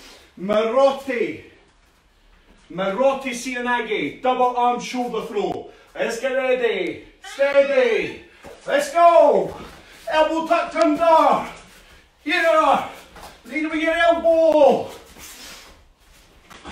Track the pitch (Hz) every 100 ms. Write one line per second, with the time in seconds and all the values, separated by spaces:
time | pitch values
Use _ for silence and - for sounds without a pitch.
0 | - - _ - 185 208 226 254 269 -
1 | - 240 170 - - _ _ _ _ _
2 | _ _ _ _ _ _ - 170 190 196
3 | 269 269 262 233 254 247 240 240 226 190
4 | 147 - 254 254 247 240 240 240 - 254
5 | 240 220 - 208 170 - - - _ -
6 | 214 226 262 262 254 254 233 196 160 -
7 | - _ - - 277 277 277 262 240 202
8 | - - - _ - - - 285 294 330
9 | 339 330 247 202 - - - - - -
10 | - 311 302 320 330 339 349 320 330 294
11 | 330 320 302 - - - - - - -
12 | _ _ 294 349 330 262 240 - - -
13 | - - - - 233 277 311 311 320 330
14 | 339 339 330 330 320 302 269 - - -
15 | - - - - - - - - _ _
16 | _ _ _ _ - - -